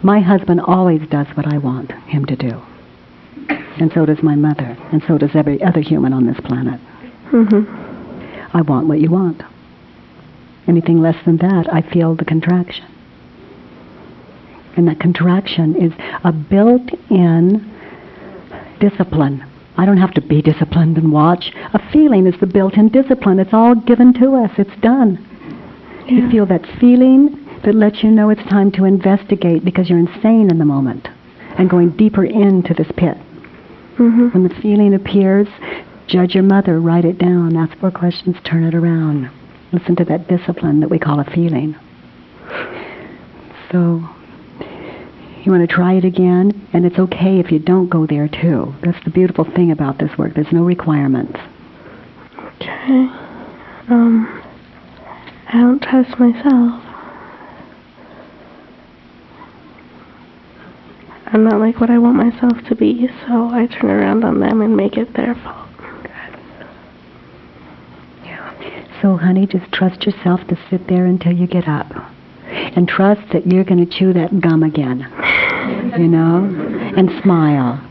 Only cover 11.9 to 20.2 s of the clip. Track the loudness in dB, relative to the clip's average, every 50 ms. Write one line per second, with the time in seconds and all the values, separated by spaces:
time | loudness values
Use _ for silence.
11.9 | -2 -2 0 0 -2 -2 -4 -2 -2 -2 0 0 0 -2 -2 -4 -10 -18 -20 -20
12.9 | -20 -20 -20 -20 -20 -20 -20 -20 -20 -20 -20 -20 -20 -20 -20 -20 -20 -20 -20 -20
13.9 | -20 -20 -20 -20 -20 -20 -20 -20 -20 -20 -20 -20 -20 -20 -20 -10 -2 0 0 0
14.9 | 0 0 0 0 0 2 2 2 2 0 -2 -4 -4 -2 0 0 0 0 0 -2
15.9 | -2 -4 -14 -14 -14 -4 -2 -2 -2 -2 -4 -2 2 2 4 4 4 2 0 -4
16.9 | -12 -12 -6 -2 2 2 4 4 4 4 4 4 2 0 -2 -8 -20 -20 -20 -20
17.9 | -20 -20 -20 -20 -20 -20 -20 -20 -20 -20 -20 -20 -20 -20 -20 -20 -6 0 0 0
18.9 | 0 0 -6 -4 0 0 0 0 -2 -6 -12 -16 -20 -20 -20 -14 -4 -2 2 2
19.9 | 4 4 2 2 0 -2